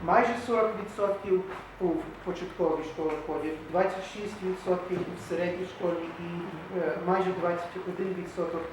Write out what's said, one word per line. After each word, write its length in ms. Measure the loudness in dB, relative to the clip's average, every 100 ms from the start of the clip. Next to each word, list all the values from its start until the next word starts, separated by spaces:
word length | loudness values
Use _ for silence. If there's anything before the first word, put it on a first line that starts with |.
Майже 300 | 8 6 6 2 2
сорок 240 | 4 4 2
відсотків 600 | -6 0 2 2 4 2 2 -8 -10 -2
у 80 | 2 2 -2 -8
початковій 600 | -6 -4 -6 0 2 2
школі 280 | -2 -2 0 0 -2
ходять, 440 | -2 -2 -4 0
двадцять 340 | 4 4 2 -6
шість 300 | -6 -8 -4
відсотків 560 | -4 -2 0 0 0 -2
у 300 | -2 -6 -4
середній 380 | 0 0 0 -4
школі 380 | -2 0 0 -4 -6
і, 20 | -6 -6 -6 -8 -4 0
е, 140 | 0 0 2
майже 240 | 4 4 2
двадцять 360 | 2 2 -2 -6 -6
один 260 | -2 -2
відсоток 460 | -2 -4 -2 -2 -2 -6